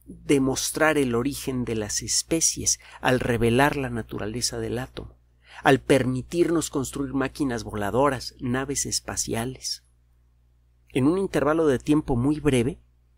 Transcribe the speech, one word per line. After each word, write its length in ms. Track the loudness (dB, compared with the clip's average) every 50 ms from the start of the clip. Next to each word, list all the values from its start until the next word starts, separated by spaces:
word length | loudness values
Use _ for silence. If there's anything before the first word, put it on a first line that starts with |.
| _
demostrar 920 | -20 -20 -8 0 2 2 4 4 2 0 -2 -4 -4 -2 2 2 2 2 2
el 180 | 2 2 2
origen 500 | 0 0 -2 -4 -6 -6 -6 -4 -4 -4
de 100 | -4 -4
las 260 | -4 -4 -4 -6 -6
especies, 760 | -4 -2 -2 -2 -2 -2 -2 0 0 0 0 0 -2 -2 -2 -2 -4 -16 -12 -4
al 180 | 0 2 2 2
revelar 560 | 2 0 0 2 2 4 4 4 4 2 2
la 140 | -2 -6 -6
naturaleza 680 | -6 -8 -8 -8 -8 -8 -8 -8 -6 -4 -6 -4 -4 -4
del 200 | -6 -6 -6 -6
átomo, 380 | -8 -8 -12 -14 -14 -16 -16 _ _ _ _ _ _ -20 -10 0
al 200 | 4 4 4 4
permitirnos 880 | 6 4 4 4 4 2 -2 -4 -4 -4 0 0 2 2 2 0 0 -2
construir 440 | -2 -4 -4 -4 -4 -6 -6 -4 -2
máquinas 520 | -2 -2 -2 -2 -4 -4 -2 -2 -4 -6
voladoras, 680 | -6 -6 -4 -2 0 2 4 4 2 2 -2 -6 -10 -12 -8
naves 460 | -4 -4 -2 -2 -2 -4 -4 -4 -4
espaciales. 1000 | -4 -4 -6 -6 -6 -6 -6 -4 -4 -4 -4 -4 -6 -8 -10 -10 -10 -10 -10 _ _ _ _ _ _ _ _ _ _ _ _ _ _ _ _ _ _ _ _ _ _
En 140 | -2 0 2
un 140 | 2 2 2
intervalo 480 | 0 -2 0 0 2 2 2 2 4 2
de 100 | 2 2
tiempo 380 | 2 2 2 2 2 0 0
muy 240 | 0 2 0 0 0
breve, 400 | 2 2 2 2 2 0 -4 -8 _ _ _ _ _ _ _